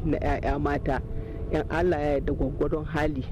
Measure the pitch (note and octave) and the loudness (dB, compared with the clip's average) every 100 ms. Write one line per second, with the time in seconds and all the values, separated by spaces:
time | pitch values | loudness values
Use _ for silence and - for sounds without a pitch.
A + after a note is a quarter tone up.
0 | E3 C#3+ C#3+ C#3+ - C#3+ D3 C#3+ D3 C3 | 0 2 2 0 0 0 0 0 0 -2
1 | - - - - - D#3 - D#3 F3+ D#3 | -2 -4 -4 -6 -2 -2 0 0 2 2
2 | D3 C#3+ C#3 C#3 C3+ - D3 D#3 D3+ D3 | 2 2 2 0 0 0 0 0 -2 0
3 | D3+ C#3 B2 | 0 0 -2